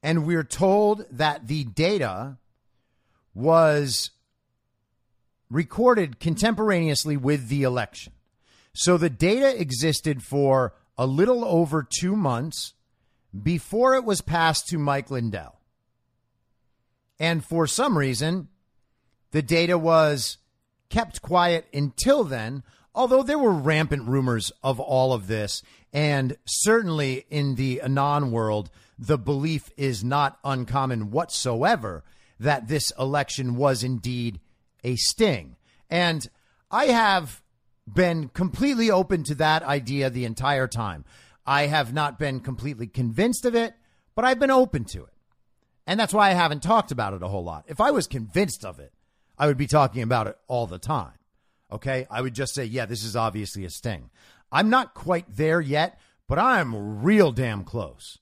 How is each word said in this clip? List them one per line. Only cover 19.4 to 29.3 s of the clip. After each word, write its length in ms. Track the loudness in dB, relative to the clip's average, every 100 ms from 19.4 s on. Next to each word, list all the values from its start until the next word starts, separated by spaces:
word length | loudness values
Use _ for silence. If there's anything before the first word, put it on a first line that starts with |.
data 380 | 0 2 2 2
was 600 | 4 6 6 2 -4 -8 _ _ _ _ _
kept 320 | -4 -2 -6
quiet 440 | 0 2 4 2 -2
until 520 | -4 -4 -2 2 4
then, 400 | 2 -2 -6 -10 -14 _ _
although 280 | -2 4 4
there 160 | 4 2
were 140 | 4
rampant 560 | 4 2 2 2 -2 0
rumors 440 | 0 2 0 -4 -4
of 180 | -4 -2
all 340 | 0 2 2
of 140 | 0 -2
this. 340 | -4 -4 -8 -12 _ _
And 440 | -2 0 0 -2 -4
certainly 800 | -8 -2 2 2 2 -2 -2 -4 -6
in 240 | -4 -2
the 260 | 0 -2 -2
Anon 520 | 0 0 2 2 0
world, 360 | 0 0 -2 -4 -14 _ -18
the 200 | -2 -2
belief 520 | 0